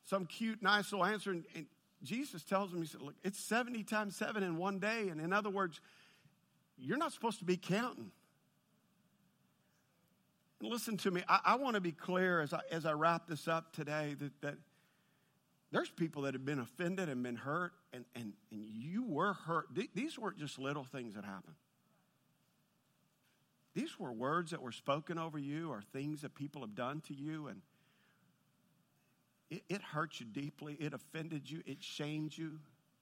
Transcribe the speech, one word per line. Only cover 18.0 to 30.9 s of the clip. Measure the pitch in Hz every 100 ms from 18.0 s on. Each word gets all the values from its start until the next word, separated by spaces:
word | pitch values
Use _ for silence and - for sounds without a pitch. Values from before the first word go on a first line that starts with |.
| 120
and, | 123 110 98 -
and | 107
you | 107 110 143 196
were | 254 147 196
hurt. | 170 156 165 -
Th-, | 131 254
these | 175 302 277
weren't | 214 -
just | 147 -
little | 135 147
things | 131 135 120 104
that |
happened. | 101 95 85 78 _ _ _ _ _ _ _ _ _ _ _ _ _ _ _ _ _ _ _ _ _
These | 180 320 -
were | 160
words | 113 127 165 160
that | 160
were | 127
spoken | - - 143 160 170
over | 160 151
you | 139 151 165
or | 110 101
things | 135 143 151
that | 143 -
people | 143 147
have | 113 104
done | 123 147 -
to |
you, | 143 147 156 143
and | 95 - _ _ _ _ _ _ _ _ _ _ _ _ _ _ _ _ _ -
it, | 160 -
it | 196
hurt | - 151 156 -
you | 120
deeply. | 104 143 - 151
It | 147 151